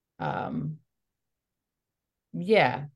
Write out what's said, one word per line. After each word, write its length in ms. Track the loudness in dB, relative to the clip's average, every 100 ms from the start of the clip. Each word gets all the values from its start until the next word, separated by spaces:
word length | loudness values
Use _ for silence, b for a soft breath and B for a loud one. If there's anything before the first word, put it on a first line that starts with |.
| _ -8
Um, 580 | -6 -4 -6 -6 -6 -10 _ _ _ _ _ _ _ _ _ _ _ _ _ _ _
yeah, 520 | -6 2 4 4 2 -6